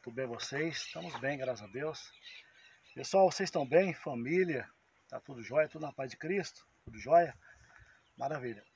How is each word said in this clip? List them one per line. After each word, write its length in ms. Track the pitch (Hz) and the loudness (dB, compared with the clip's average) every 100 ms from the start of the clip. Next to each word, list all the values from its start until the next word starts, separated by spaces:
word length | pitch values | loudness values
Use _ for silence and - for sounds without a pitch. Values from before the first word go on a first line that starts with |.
tudo 100 | - | -10
bem 100 | 117 | -6
vocês? 520 | 131 117 - 139 165 151 | -6 -6 -6 -2 -2 -4
Estamos 420 | - 160 175 - | -8 -10 -10 -4
bem, 180 | 135 143 | -4 -2
graças 320 | 127 117 104 | -2 -4 -6
a 40 | |
Deus. 400 | 120 156 156 - - - - - - - - _ | -6 -6 -6 -14 -20 -20 -20 -20 -20 -20 -20 _
Pessoal, 340 | - 135 196 185 | -12 2 6 6
vocês 200 | - 190 | 6 -2
estão 180 | 165 135 | 0 6
bem? 260 | 160 190 | 6 6
Família? 760 | 156 - 120 120 175 180 135 110 _ _ _ _ | 0 -6 -4 0 2 2 0 -6 _ _ _ _
Tá 100 | 131 | -14
tudo 240 | - 131 | -12 -14
jóia? 260 | 107 139 156 | -2 0 0
Tudo 160 | 160 | -2
na 80 | 151 | -10
paz 200 | - 135 | -8 -10
de 40 | - | -8
Cristo? 480 | 156 196 160 - _ _ | -4 -2 -4 -12 _ _
Tudo 120 | - 110 | -18 -12
jóia? 400 | 117 165 165 - - - - - - _ _ - | 6 6 6 -2 -20 -20 -20 -20 -20 _ _ -8
Maravilha. 480 | - 147 123 104 - | -4 -4 -6 -8 -14